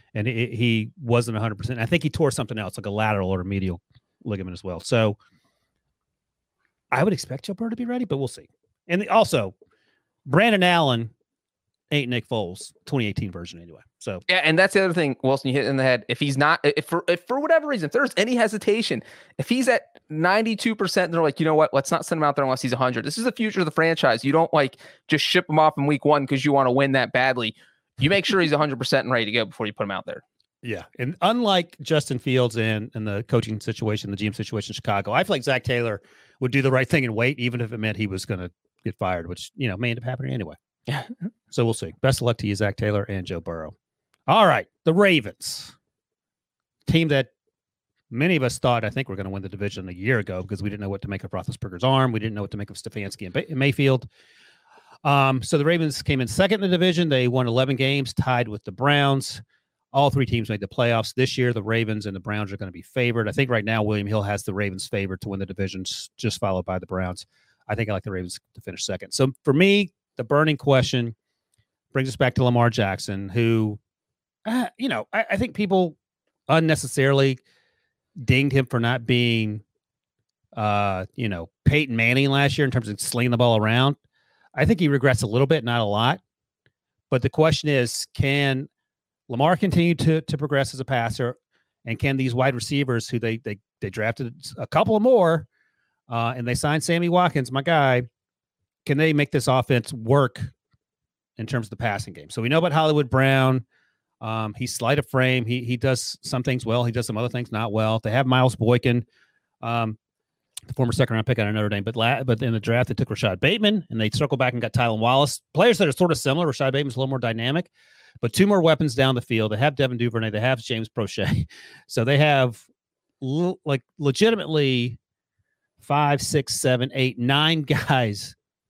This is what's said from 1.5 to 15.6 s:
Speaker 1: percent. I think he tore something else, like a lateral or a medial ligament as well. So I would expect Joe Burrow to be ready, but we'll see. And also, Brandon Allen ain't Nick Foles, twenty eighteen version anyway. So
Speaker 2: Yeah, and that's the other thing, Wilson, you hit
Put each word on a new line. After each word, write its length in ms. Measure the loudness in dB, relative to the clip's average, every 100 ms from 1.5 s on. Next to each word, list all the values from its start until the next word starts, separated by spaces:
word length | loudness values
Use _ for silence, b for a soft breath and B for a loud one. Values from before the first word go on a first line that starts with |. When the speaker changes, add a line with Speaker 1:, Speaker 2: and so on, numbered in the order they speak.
| -4
Speaker 1:
percent. 220 | -6 -4
I 80 | 0
think 160 | 0
he 60 | 0
tore 200 | 0 0
something 300 | 0 -6 -6
else, 180 | -8 -8
like 80 | -6
a 60 |
lateral 400 | -2 0 0 0
or 100 | -2
a 40 | -2
medial 360 | -4 -4 -6 _ _ _ _
ligament 300 | -8 -8 -8
as 100 | -12
well. 160 | -10 -10
So 380 | 0 2 2 0 _ _ _ _ _ _ _ _ _ _ _ _ _ _ _ _ -4
I 120 | 0
would 100 | 2
expect 320 | 0 -4 -10 -10
Joe 100 | -8
Burrow 160 | -8
to 40 | -6
be 100 | -6
ready, 200 | -6 -4
but 120 | -4
we'll 100 | -6
see. 200 | -10 -20 _ _ _ -4
And 200 | -4 2
also, 480 | 2 4 2 -2 -8 _ _ _ _ _ _ 0
Brandon 340 | 4 4 4
Allen 480 | 4 4 4 2 -2 _ _ _ _ _ _ _ -4
ain't 200 | -2 -2
Nick 180 | -4 -4
Foles, 460 | -4 -4 -8 -16 _ -6
twenty 220 | -4 -2
eighteen 240 | -4 -8
version 280 | -8 -14 -16
anyway. 220 | -20 -20 _ _
So 220 | -12 -8 -2
Speaker 2:
Yeah, 120 | 0
and 160 | 2 4
that's 140 | 4
the 100 | 4
other 100 | 2
thing, 220 | 2 0 0
Wilson, 260 | 0 0 0
you 60 |
hit 100 | -2